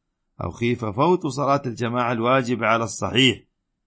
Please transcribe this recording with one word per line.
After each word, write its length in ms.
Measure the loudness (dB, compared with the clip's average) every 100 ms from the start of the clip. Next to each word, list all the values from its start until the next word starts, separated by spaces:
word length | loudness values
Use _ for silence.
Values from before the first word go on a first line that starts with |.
| _ _ _ -10
أو 80 | -10
خيف 340 | -4 -2 -2 -4
فوت 420 | 0 2 2 0
صلاة 340 | -4 0 0 -2
الجماعة 460 | -4 -4 -2 -2
الواجب 520 | 0 2 2 2 0
على 200 | 2 2
الصحيح، 600 | 0 -4 -2 4 4 2 _ _ _ _